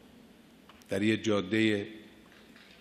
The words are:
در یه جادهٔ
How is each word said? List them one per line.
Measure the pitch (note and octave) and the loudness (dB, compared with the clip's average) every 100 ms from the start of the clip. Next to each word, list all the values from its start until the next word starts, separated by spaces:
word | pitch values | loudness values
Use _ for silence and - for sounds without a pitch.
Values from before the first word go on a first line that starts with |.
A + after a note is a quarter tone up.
| - - - - - - - - - | -20 -20 -20 -20 -20 -20 -20 -20 -6
در | G2 | -2
یه | G#2+ G#2+ | 0 0
جادهٔ | G#2+ G2+ F#2 A2 A2 G#2 G#2 - - - - - - - - - | 0 0 0 2 2 0 -4 -12 -20 -20 -20 -20 -20 -20 -20 -20